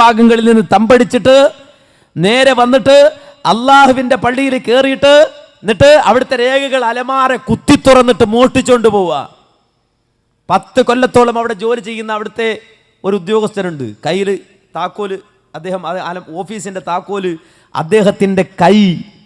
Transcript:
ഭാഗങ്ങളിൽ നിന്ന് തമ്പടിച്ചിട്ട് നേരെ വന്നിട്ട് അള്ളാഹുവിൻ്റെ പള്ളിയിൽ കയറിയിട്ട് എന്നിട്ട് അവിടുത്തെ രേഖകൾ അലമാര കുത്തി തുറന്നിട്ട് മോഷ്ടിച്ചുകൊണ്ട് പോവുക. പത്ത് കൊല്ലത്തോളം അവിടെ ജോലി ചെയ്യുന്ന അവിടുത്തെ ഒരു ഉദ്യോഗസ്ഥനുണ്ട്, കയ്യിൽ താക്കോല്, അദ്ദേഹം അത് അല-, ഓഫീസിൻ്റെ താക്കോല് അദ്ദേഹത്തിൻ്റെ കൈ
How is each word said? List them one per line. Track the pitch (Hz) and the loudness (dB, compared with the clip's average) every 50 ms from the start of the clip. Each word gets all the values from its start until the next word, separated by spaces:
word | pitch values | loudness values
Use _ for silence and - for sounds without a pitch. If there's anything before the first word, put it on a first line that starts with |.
| 233 | 4
ഭാഗങ്ങളിൽ | 233 240 214 233 233 233 226 226 226 | 4 4 4 4 4 4 2 2 2
നിന്ന് | 226 220 196 - 196 | 2 2 2 2 0
തമ്പടിച്ചിട്ട് | 196 220 214 262 247 247 175 - 247 175 254 262 269 277 302 - - - - _ _ _ _ _ _ _ _ _ - 165 | 0 2 4 4 2 2 0 -2 0 2 4 4 4 4 2 0 -6 -14 -20 _ _ _ _ _ _ _ _ _ -4 -2
നേരെ | 196 226 262 269 269 262 240 | 0 0 2 2 2 2 2
വന്നിട്ട് | 240 240 254 269 202 269 277 285 285 302 311 - - - - _ - - 185 | 2 2 2 0 2 4 4 6 4 4 2 -2 -10 -20 -20 _ -4 -4 -2
അള്ളാഹുവിൻ്റെ | 226 240 269 269 277 277 262 262 262 254 247 262 220 180 | -2 0 2 4 6 6 4 2 0 -2 -2 -4 -2 -2
പള്ളിയിൽ | 240 247 247 277 269 262 254 - | -4 -4 -2 -2 -2 -4 -4 -2
കയറിയിട്ട് | - 233 262 269 269 269 269 269 285 285 294 311 - - - - _ _ _ - | -2 -2 0 0 -2 -2 0 2 4 4 4 4 2 -2 -10 -20 _ _ _ -6
എന്നിട്ട് | 180 226 170 277 285 302 302 - 185 | -6 -2 2 4 4 4 4 4 2
അവിടുത്തെ | 214 254 262 - 277 240 240 | 0 0 -2 -2 -4 -4 -2
രേഖകൾ | 254 262 269 277 277 247 262 240 226 | -2 -2 -2 -4 -4 -4 -4 -4 -4
അലമാര | 233 247 254 247 269 269 262 262 262 214 - - | -4 -6 -6 -4 -2 -2 0 0 -2 -4 -4 -6
കുത്തി | 220 - - - 294 - - | -6 -4 0 0 0 2 4
തുറന്നിട്ട് | 269 262 247 247 247 240 170 233 208 214 | 4 4 4 4 2 2 0 0 0 2
മോഷ്ടിച്ചുകൊണ്ട് | 240 254 254 - 262 - - 247 240 220 226 202 | 2 0 2 0 -2 0 0 0 2 2 2 2
പോവുക. | 208 185 170 151 139 123 - - _ _ _ _ _ _ _ _ _ _ _ _ _ _ _ _ _ _ _ _ _ _ - | 0 -2 -2 -4 -6 -8 -10 -16 _ _ _ _ _ _ _ _ _ _ _ _ _ _ _ _ _ _ _ _ _ _ -4
പത്ത് | 170 196 - - _ 262 240 - | -4 -4 -4 -2 _ 0 0 0
കൊല്ലത്തോളം | 240 254 254 247 - 240 240 240 226 233 | 0 0 -2 0 2 2 2 2 0 -4
അവിടെ | 233 233 233 180 208 | -6 -6 -6 -6 -4
ജോലി | 226 240 240 180 214 | -4 -4 -4 -6 -10
ചെയ്യുന്ന | 226 220 220 220 220 | -12 -12 -10 -8 -8
അവിടുത്തെ | 214 214 208 - - 226 226 214 214 - _ _ _ _ _ _ _ - | -8 -8 -10 -8 -6 -6 -6 -6 -8 -12 _ _ _ _ _ _ _ -6
ഒരു | 190 202 208 | -4 -4 -4
ഉദ്യോഗസ്ഥനുണ്ട്, | 170 170 214 220 214 208 - 202 185 180 165 143 131 110 104 - - | -4 -4 -2 -2 -2 -2 -4 -6 -8 -8 -8 -8 -10 -12 -12 -10 -8
കയ്യിൽ | 143 170 190 196 190 196 180 - _ _ _ _ _ - | -6 -4 -4 -4 -4 -6 -8 -10 _ _ _ _ _ -12
താക്കോല്, | 160 175 175 - - 208 196 190 185 - _ _ _ _ _ - | -10 -10 -10 -8 -10 -10 -10 -10 -12 -14 _ _ _ _ _ -20
അദ്ദേഹം | 156 160 185 180 185 170 156 | -16 -12 -10 -10 -8 -8 -10
അത് | 175 185 151 160 | -10 -8 -10 -10
അല-, | 175 185 170 - 160 175 | -12 -14 -14 -14 -14 -14
ഓഫീസിൻ്റെ | 190 165 220 214 165 202 196 185 175 - | -12 -12 -14 -14 -14 -12 -14 -12 -10 -8
താക്കോല് | 170 185 180 - 196 202 190 185 170 160 - _ _ _ _ _ - 139 156 | -8 -8 -8 -8 -8 -8 -6 -8 -8 -10 -14 _ _ _ _ _ -8 -8 -4
അദ്ദേഹത്തിൻ്റെ | 160 202 214 202 202 202 - 202 196 196 185 180 - _ - 175 | 0 0 2 2 0 0 0 -2 -2 0 -2 -4 -4 _ 0 2
കൈ | 170 196 214 208 185 165 - - - _ _ _ | 4 4 4 4 2 0 -4 -8 -14 _ _ _